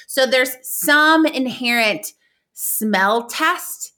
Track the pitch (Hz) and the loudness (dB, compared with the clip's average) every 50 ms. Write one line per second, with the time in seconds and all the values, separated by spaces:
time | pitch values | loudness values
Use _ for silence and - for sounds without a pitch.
0 | - - - 269 262 240 262 254 254 262 - - - - - - - 294 294 302 | -14 -6 -2 0 0 2 2 0 0 -2 -4 -12 -12 -10 -8 -4 0 2 4 4
1 | 302 311 320 320 320 302 - 254 262 247 - - 254 240 240 240 226 214 190 - | 6 4 4 4 4 2 0 -2 -4 -4 -4 -4 -2 -2 0 2 2 0 0 -4
2 | - - - _ _ _ _ _ _ _ - - - - - - 220 220 202 185 | -8 -12 -16 _ _ _ _ _ _ _ -14 -10 -6 -6 -4 -2 -2 0 2 2
3 | 196 202 226 233 233 233 - - 311 330 370 339 - - - - - - _ | 2 2 2 0 -2 -4 -4 -2 0 0 0 -2 -6 -12 -12 -12 -14 -16 _